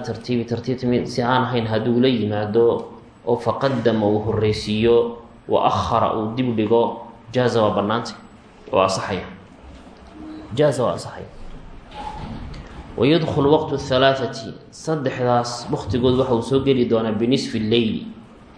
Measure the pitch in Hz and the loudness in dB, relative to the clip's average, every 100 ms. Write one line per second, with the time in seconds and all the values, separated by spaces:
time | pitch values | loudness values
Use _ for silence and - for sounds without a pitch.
0 | - 107 - 120 113 117 - 127 123 120 | -6 -8 -4 -2 -2 -4 -4 -4 0 0
1 | - - 120 127 120 123 110 110 120 120 | 0 -2 0 0 0 -2 0 -2 2 2
2 | 131 120 104 104 104 107 117 101 - - | 2 2 0 -2 0 4 4 2 -4 -16
3 | - - - 120 120 - 139 123 113 107 | -20 -10 -2 -2 0 0 0 2 2 2
4 | 104 104 110 104 107 104 - 107 117 117 | 2 2 0 0 0 0 -2 2 4 4
5 | 117 - - - - - - - - 117 | 4 -4 -16 -20 0 2 2 0 0 0
6 | - 110 110 120 127 110 107 117 107 - | 2 0 -4 -2 -2 0 2 4 2 -2
7 | - - - 127 123 113 107 98 101 113 | -12 -18 -6 0 2 4 2 2 0 -2
8 | 120 - - - - - - 104 95 - | -4 -12 -18 -20 -20 -20 -2 2 2 0
9 | - 95 - - - - - - - - | -4 -6 -8 -16 -20 -20 -20 -20 -20 -20
10 | - - - - - 113 147 123 110 85 | -20 -18 -16 -16 -10 2 2 2 -2 -2
11 | - - 92 - - - - - - - | -8 -14 -16 -14 -16 -14 -16 -18 -18 -14
12 | - - - - - - - - - - | -12 -10 -12 -10 -12 -14 -16 -18 -14 0
13 | 127 165 156 151 139 156 - 139 - 131 | 4 4 2 0 4 4 2 -4 0 4
14 | 135 131 117 - 98 78 - - - 160 | 4 4 -2 -6 -12 -14 -20 -12 -4 -2
15 | 127 - 123 123 120 - - 147 - 127 | -2 -2 2 2 0 -8 -6 -6 -2 0
16 | 127 123 131 117 113 135 135 131 117 113 | 2 2 2 0 2 0 2 2 4 2
17 | 110 104 117 135 - 113 110 117 110 90 | 0 0 2 0 0 -4 2 2 2 -2
18 | - - - - - | -8 -16 -20 -20 -20